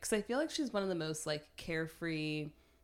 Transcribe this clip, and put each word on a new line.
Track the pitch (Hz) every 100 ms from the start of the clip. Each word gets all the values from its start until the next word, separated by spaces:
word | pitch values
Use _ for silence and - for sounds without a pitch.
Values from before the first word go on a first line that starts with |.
'Cause | -
I | 214
feel | 208 247
like | 320
she's | - 262
one | 202
of | 190
the | 175
most, | 156 156 156
like, | 151 - -
carefree, | - 160 160 - 165 156 151 151 147 - - _